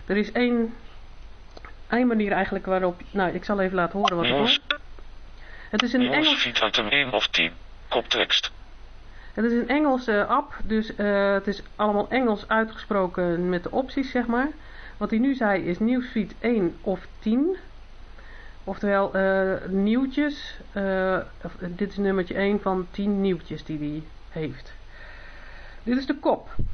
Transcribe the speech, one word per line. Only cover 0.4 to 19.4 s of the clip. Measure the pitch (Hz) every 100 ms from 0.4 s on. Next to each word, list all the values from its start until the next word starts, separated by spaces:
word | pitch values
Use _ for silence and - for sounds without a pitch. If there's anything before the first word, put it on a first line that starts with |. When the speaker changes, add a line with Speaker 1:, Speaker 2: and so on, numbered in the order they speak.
| 247 240 226 - - - - - - - - - - - -
Speaker 1:
één | 233 247
manier | 220 202
eigenlijk | 175 196 196 190
waarop, | 185 185 180 -
nou, | 202 175
ik | 175
zal | - 202
even | 185 190
laten | 170 196
horen | 202 175
wat |
ik | 165
hoor. | -
Speaker 2:
Nieuws. | 226 - - - - - - - - - - - -
Speaker 1:
Het | 214
is | 240
een | 254
Speaker 2:
Nieuws | 247
Speaker 1:
Engels | 277 311
Speaker 2:
feed | 277 240 -
item | - - 220
één | 285 131
of | 110 -
tien. | - 165 - - - -
Koptekst. | 127 - 120 - - - - - - - - - - -
Speaker 1:
Het | -
is | 233
een | 233 -
Engelse | 285 302 254 240 208 -
app, | 247 294 -
dus, | 196 220 220
eh, | - 208 202 196
het | 196 202
is | 196 - -
allemaal | 214 202 -
Engels | 247 247 202 -
uitgesproken | 220 220 - - 202 180 180 175 170 180
met | 180
de | 175
opties, | - 262 - 269
zeg | 247 233
maar. | 240 277 - - - - -
Wat | 208
hij | 220
nu | 269
zei | 262 214 196 160
is | 180
nieuwsfeed | 220 254 247 226 180 -
één | 226 233 170 160
of | - 185 - -
tien. | 214 233 320 381 - - - - - - - - - -
Oftewel, | - 190 202 196 196
eh, | 190 190 190